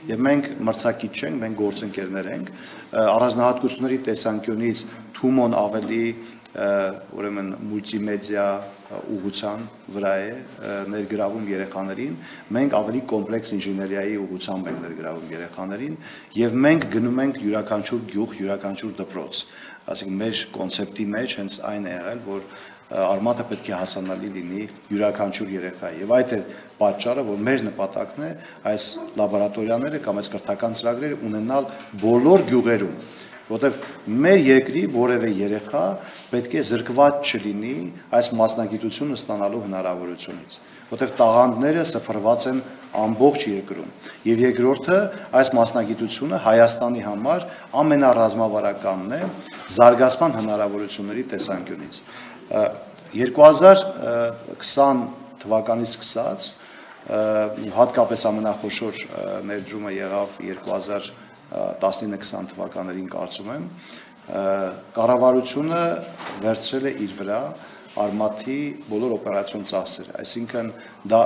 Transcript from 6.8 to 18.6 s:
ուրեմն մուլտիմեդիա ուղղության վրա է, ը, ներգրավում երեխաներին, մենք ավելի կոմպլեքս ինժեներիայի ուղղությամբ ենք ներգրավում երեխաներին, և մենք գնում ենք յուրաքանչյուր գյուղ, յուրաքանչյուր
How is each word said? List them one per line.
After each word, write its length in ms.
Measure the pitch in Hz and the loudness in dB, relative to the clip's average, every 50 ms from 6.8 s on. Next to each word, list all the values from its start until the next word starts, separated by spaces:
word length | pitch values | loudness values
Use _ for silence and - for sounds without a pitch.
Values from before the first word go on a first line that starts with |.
| 98 95 95 92 - - - - | 0 -2 -4 -8 -14 -16 -10 -8
ուրեմն 300 | 101 104 104 101 98 95 95 113 113 104 | -6 -6 -6 -6 -6 -8 -8 -8 -8 -6
մուլտիմեդիա 800 | 104 107 101 - 110 104 104 104 104 101 101 104 104 101 101 101 98 101 101 - - - - - - - - - 110 | -6 -6 -6 -6 -6 -4 -4 -2 -4 -4 -4 -4 -2 0 0 0 0 -2 -6 -12 -16 -18 -18 -14 -12 -12 -8 -8 -8
ուղղության 500 | 95 92 101 98 - 110 104 104 107 117 - - - - - 98 | -4 -4 -6 -6 -4 -6 -6 -6 -6 -10 -12 -16 -18 -18 -12 -8
վրա 180 | 101 101 98 98 95 | -4 -2 0 0 -2
է, 120 | 98 107 117 | -2 -6 -8
ը, 400 | 127 127 - - - - 104 101 98 98 101 104 | -10 -14 -16 -16 -12 -10 -8 -8 -8 -6 -6 -6
ներգրավում 540 | 107 101 98 110 104 101 98 107 113 107 101 | -6 -4 -4 -2 -2 -2 -2 -2 -4 -6 -4
երեխաներին, 680 | 101 92 98 98 - 95 95 95 95 92 127 147 165 - - - - - - - 104 | -4 -4 -6 -6 -6 -8 -8 -6 -6 -8 -8 -8 -8 -10 -12 -16 -18 -18 -10 -4 0
մենք 220 | 123 139 139 117 104 | 0 2 2 2 0
ավելի 240 | 107 113 113 131 127 - 113 | 0 0 -2 -4 -4 -2 -2
կոմպլեքս 400 | 104 101 104 113 113 110 - 107 98 | -2 -2 -2 -4 -6 -4 -4 -6 -4
ինժեներիայի 600 | 95 98 98 95 98 95 98 98 98 101 107 101 98 | -4 -4 -4 -4 -4 -4 -4 -4 -4 -4 -4 -4 -4
ուղղությամբ 460 | 92 92 92 - - 95 92 90 87 | -6 -6 -8 -6 -6 -6 -6 -6 -6
ենք 140 | 87 85 85 | -8 -8 -8
ներգրավում 480 | 85 80 80 82 82 82 82 82 80 82 | -10 -10 -10 -10 -10 -10 -10 -10 -12 -12
երեխաներին, 640 | 85 85 85 - - 95 95 98 104 135 151 160 156 - - - - - - - 110 | -12 -12 -12 -10 -10 -8 -8 -8 -8 -8 -8 -10 -10 -14 -18 -20 -20 -20 -10 -2 0
և 220 | 117 120 110 127 139 147 | 0 2 2 4 4 6
մենք 180 | 160 160 123 104 101 | 6 4 2 0 0
գնում 300 | 113 117 123 123 131 135 | 0 0 0 0 0 0
ենք 160 | 139 131 - 104 | -2 -2 -2 -2
յուրաքանչյուր 600 | 104 107 107 104 - 110 101 95 - 123 117 110 101 - | -2 -2 -2 -2 -2 -2 -4 -2 -2 -4 -6 -6 -4 -4
գյուղ, 220 | 104 113 110 - - 98 | -4 -4 -4 -4 -6 -4
յուրաքանչյուր 500 | 98 101 98 | -4 -4 -4